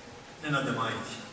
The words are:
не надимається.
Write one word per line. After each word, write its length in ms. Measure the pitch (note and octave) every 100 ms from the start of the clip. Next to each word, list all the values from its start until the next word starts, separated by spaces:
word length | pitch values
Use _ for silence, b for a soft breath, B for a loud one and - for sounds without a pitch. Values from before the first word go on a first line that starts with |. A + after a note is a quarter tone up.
| - - - -
не 60 | D3+
надимається. 680 | C#3+ B2 A#2 A#2 A2 - - -